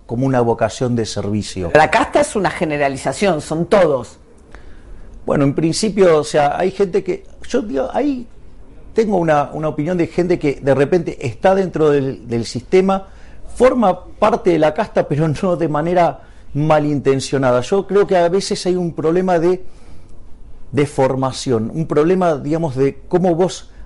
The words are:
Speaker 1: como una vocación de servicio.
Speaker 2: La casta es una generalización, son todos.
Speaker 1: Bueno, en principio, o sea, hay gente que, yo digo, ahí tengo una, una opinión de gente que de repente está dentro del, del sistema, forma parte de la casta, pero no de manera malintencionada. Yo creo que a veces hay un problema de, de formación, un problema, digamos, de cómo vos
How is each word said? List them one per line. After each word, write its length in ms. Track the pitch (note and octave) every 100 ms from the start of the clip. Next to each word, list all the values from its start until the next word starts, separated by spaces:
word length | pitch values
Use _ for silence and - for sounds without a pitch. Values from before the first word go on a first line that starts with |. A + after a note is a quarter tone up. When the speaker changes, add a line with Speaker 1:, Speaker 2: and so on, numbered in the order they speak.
| -
Speaker 1:
como 200 | A#2+ C3+
una 140 | B2+
vocación 560 | A#2 A2 A2+ - B2 A#2+
de 100 | G#2+
servicio. 680 | - G2 G#2+ G2 - F2 D3
Speaker 2:
La 160 | D#3
casta 300 | A3 C#4+ D#4+
es 160 | D4 A3
una 120 | E3+
generalización, 920 | - E3+ D3 C#3 C3+ C#3 C#3 G3+ D#3
son 240 | - D#3+ E3+
todos. 520 | G#3 E3+ C3+ A#2 - - - - - - - - - - - -
Speaker 1:
Bueno, 180 | D3
en 100 | C#3
principio, 680 | C#3 D#3+ D#3 A3 G3+ F#3+ D#3
o 40 |
sea, 340 | D3 D3+ C#3+ -
hay 140 | F#3
gente 320 | - G3 G3
que, 220 | - E3+ - - -
yo 120 | A#3+
digo, 280 | G#3+ C3+ -
ahí 320 | - C#4+ C4 A#3+ - - - - - -
tengo 240 | - A3 F#3+
una, 340 | E3 D3 C#3+
una 160 | D3+ D#3
opinión 280 | D3 D3+ F3+
de 100 | D#3+
gente 320 | - F3 F3
que 160 | D3 C3+
de 180 | C3+
repente 520 | C3+ C#3 F3+ E3 - C3
está 280 | - F#3+
dentro 380 | F#3+ F#3 E3 D#3
del, 360 | C#3+ C3+ A#2+ B2
del 180 | A#2 A2
sistema, 640 | B2 - F#3 F#3+ F#3+ - - - - - -
forma 500 | B3 B3+ G#3 F3+ -
parte 440 | - G#3 A3+ G3
de 100 | E3
la 140 | D3+
casta, 340 | D#3 G#3+ - -
pero 200 | C#3+ D#3+
no 280 | C3+ F#3+ F3
de 140 | E3
manera 520 | D3 E3 F3+ E3+ C#3 - - -
malintencionada. 1080 | C#3 D3+ D3+ D3 D3 C3 C3+ C3 C#3 C3 B2
Yo 240 | B2 G3 F#3+
creo 200 | F#3+ G3+
que 100 | F#3
a 100 | E3+
veces 380 | F#3+ F#3+ G3+ F#3
hay 100 | F3+
un 180 | F3
problema 440 | D3 D#3 F3 F#3 F3
de, 260 | E3+ F#3 - - - - - - - - - - -
de 140 | B2 C#3+
formación, 840 | - C3 C3 C3+ B2+ - A#2 A2+
un 120 | D#3 D3+
problema, 500 | D3+ D#3+ F#3 F3+ D3
digamos, 400 | C3+ D#3+ E3 B2+
de 280 | C#3 - -
cómo 280 | F3+ F3+ E3
vos 340 | F3+ - - -